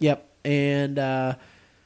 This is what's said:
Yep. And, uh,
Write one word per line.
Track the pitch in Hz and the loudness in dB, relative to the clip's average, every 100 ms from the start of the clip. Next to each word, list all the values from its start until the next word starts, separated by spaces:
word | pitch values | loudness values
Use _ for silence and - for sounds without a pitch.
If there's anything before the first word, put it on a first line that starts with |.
Yep. | 156 139 - _ | 0 0 -6 _
And, | 143 143 143 143 139 139 | -2 0 2 0 -2 -2
uh, | 135 131 131 127 - - _ _ | -2 -2 -2 -6 -12 -20 _ _